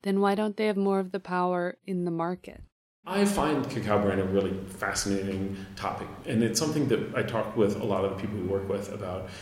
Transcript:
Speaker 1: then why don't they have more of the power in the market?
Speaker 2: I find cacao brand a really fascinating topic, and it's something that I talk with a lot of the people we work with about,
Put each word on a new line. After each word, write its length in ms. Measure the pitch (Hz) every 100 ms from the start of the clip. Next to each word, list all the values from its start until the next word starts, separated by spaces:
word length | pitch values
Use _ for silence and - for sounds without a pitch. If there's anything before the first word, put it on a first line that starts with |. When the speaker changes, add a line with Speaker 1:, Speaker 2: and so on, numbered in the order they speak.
| 196
Speaker 1:
then 160 | 196
why 140 | 202 202
don't 200 | 214 202
they 120 | 214
have 100 | 202
more 220 | 196 196
of 120 | 185
the 80 | 196
power 580 | 185 180 180 180 175 - -
in 200 | 185 175
the 60 |
market? 500 | 165 165 180 - - - _ _ _ -
Speaker 2:
I 180 | 190 202
find 440 | 196 151 143 123
cacao 320 | 117 107 104
brand 200 | 101 95
a 20 |
really 340 | 92 98 95 95 -
fascinating 880 | - 101 98 101 98 98 95 98 98 - -
topic, 320 | 101 85 - - -
and 160 | 117
it's 180 | 113 -
something 280 | 151 151 127
that 140 | 113 104 131
I 80 |
talk 340 | 110 113 107 120
with 180 | 101 101
a 40 | 117
lot 200 | 95 98
of 60 |
the 60 | 95
people 160 | 101 104
we 80 | 90
work 200 | 98 98
with 240 | 98 101
about, 360 | 101 95 92 92 -